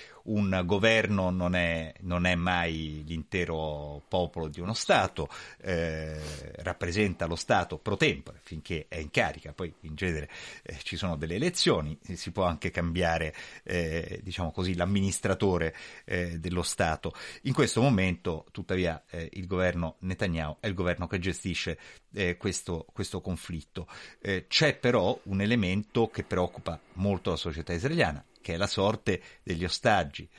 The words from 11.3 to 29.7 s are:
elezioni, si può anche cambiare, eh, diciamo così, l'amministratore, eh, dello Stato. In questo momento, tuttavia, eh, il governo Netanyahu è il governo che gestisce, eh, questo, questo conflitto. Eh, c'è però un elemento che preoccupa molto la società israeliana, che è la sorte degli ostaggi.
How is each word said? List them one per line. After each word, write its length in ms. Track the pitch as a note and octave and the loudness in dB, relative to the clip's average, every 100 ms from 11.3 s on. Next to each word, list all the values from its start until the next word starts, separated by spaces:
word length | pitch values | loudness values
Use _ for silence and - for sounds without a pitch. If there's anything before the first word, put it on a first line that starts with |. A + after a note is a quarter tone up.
| F2+ | -2
elezioni, 600 | E3+ - - G2+ D2+ D#2 - | -2 2 4 4 2 -6 -8
si 180 | F2 - | -8 -6
può 120 | F#2 | 0
anche 260 | F2+ D#2+ F#2 | 2 2 -2
cambiare, 640 | - E2+ E2+ E2+ E2 D#2+ - - - | 0 0 2 2 2 -2 -6 -14 -16
eh, 560 | - F2+ E2 E2 E2 - | -4 -2 0 -2 -4 -8
diciamo 300 | F#2 F2+ E2+ | -8 -4 -4
così, 240 | - F#2 F2 | -2 -2 0
l'amministratore, 1000 | F2 G2+ G2 F2+ G#2 F#2 G2+ F2 D#2+ - - - - | 2 4 2 2 0 2 4 4 2 -2 -14 -16 -6
eh, 320 | F2+ F2 E2+ | -4 -2 -4
dello 240 | F2 F2+ | -2 -2
Stato. 540 | E2+ - E2+ D#2 - - - - | -2 2 2 2 -4 -8 -14 -8
In 100 | C3+ | -2
questo 280 | - A3 A3 | 2 2 4
momento, 640 | C#3 G#2+ F#2 F2 F#2+ D#2+ - | 4 6 4 0 -2 -6 -8
tuttavia, 520 | - F2+ F#2 F2 D#2+ - | -12 -4 0 0 -2 -8
eh, 180 | F2 E2 | -10 -10
il 140 | - F2+ | -10 -4
governo 480 | F#2 F#2 E2+ E2 - | 2 2 2 -2 -4
Netanyahu 560 | F#2 F#2 G2 E2 D2+ D2 | -6 -2 0 0 -2 -4
è 80 | A2 | -4
il 80 | F#2 | 0
governo 320 | F2 F2 E2+ | 0 0 -2
che 100 | G2 | -2
gestisce, 640 | F#2 E2 G2 E2+ - E2 - - _ | -2 -2 -2 -2 -4 -6 -8 -20 _
eh, 240 | G#2 F2+ F2 | -2 -2 0
questo, 480 | G2+ F2 - E2+ - | -2 -2 -4 -6 -6
questo 280 | - G2 F#2 | -8 -6 -4
conflitto. 640 | F#2+ E2+ - E2 - - E2+ - - - | -4 -6 -4 -8 -8 -12 -12 -14 -18 -10
Eh, 280 | G2 F#2+ - | -2 -2 0
c'è 280 | - D3+ - | 4 4 4
però 420 | B2 A#2+ F#2 B2 | 4 4 4 0
un 160 | - G2 | 0 0
elemento 720 | G2+ A#2+ F#2 F#2+ G#2 A#2 A2+ | 4 4 4 2 0 2 2
che 140 | - | 0
preoccupa 540 | - F2+ F2+ - - E2 - | -2 0 0 -2 -8 -8 -10
molto 360 | F2+ G2 F#2 G2 | -2 0 2 0
la 80 | D#2+ | 0
società 340 | E2+ D#2 E2 | -2 -6 -4
israeliana, 540 | E2+ A#2 E3+ G2 C#2+ - _ | -2 0 2 2 2 -10 _
che 140 | - E2+ | -6 -2
è 20 | |
la 100 | G2+ | 0
sorte 540 | - G2 A2 - F#2 - - | 4 2 2 0 -2 -2 -18
degli 200 | - E2 | -6 -4
ostaggi. 640 | F2 | -2